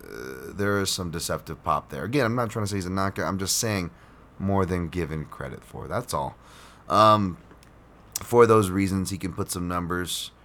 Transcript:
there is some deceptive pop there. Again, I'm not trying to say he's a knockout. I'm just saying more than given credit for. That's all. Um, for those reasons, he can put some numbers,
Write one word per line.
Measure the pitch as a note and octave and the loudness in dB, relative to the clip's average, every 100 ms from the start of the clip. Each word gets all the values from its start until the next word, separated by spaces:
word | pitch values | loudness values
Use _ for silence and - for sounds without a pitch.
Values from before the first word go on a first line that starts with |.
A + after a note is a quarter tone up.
| - A1 B1+ B1+ C2+ | -16 -12 -12 -12 -12
there | E2+ G2+ G2+ | -4 0 0
is | F#2+ | 0
some | - F2 | -2 -4
deceptive | E2 - D#2 - D2 | -6 -4 -6 -6 -6
pop | E2+ D2 - | -2 -2 -2
there. | C#2+ | -8
Again, | F#2 C#3+ A2+ | -2 0 0
I'm | |
not | B2 A2+ | 0 -2
trying | A2+ G2 | -4 -4
to | |
say | G2+ | -4
he's | |
a | F2+ | -2
knockout. | F#2+ F#2+ G2+ D#2+ | -2 -2 -2 -4
I'm | F#2+ | -2
just | F#2+ - | -2 -2
saying | A2+ G2+ E2+ - - - - - | 0 -2 -4 -10 -20 -20 -20 -6
more | G2 G2 F2 | 0 2 2
than | F2+ E2 | 0 -2
given | F2 D2+ D#2 | -4 -4 -6
credit | C#2+ - C2 - | -8 -12 -12 -12
for. | - - C2 | -16 -14 -8
That's | G2+ - | -8 -4
all. | D2+ C2+ - - - - - - | -6 -6 -10 -20 -20 -20 -18 2
Um, | G2 A2 G#2+ F#2+ E2 - - - - - - - - | 6 8 8 4 -4 -14 -20 -20 -20 -20 -20 -14 -12
for | - A#2+ | 4 6
those | A#2 A2 F#2 | 8 8 4
reasons, | F#2+ F#2+ F#2+ F#2 | 2 0 0 -4
he | F#2+ | -6
can | F#2 | -6
put | E2+ F#2 | -6 -6
some | F#2 F2 | -6 -4
numbers, | F2+ E2+ F2+ F2 - - - | -4 -2 -4 -4 -6 -8 -14